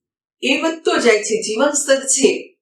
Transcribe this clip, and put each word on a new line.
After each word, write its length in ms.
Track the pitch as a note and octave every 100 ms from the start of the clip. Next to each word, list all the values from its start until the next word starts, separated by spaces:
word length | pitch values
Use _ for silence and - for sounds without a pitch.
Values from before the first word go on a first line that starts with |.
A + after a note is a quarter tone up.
| _ _ _ _
એ 180 | B3+ D4+
વધતો 360 | D#4+ E4 F4+ D#4+
જાય 220 | A#3+ G#3+
છે, 240 | - G#3
જીવન 280 | G#3+ A3 D4
સ્તર 340 | D4 C4+ C4+
છે 540 | C4+ C#4 G#3+ - - _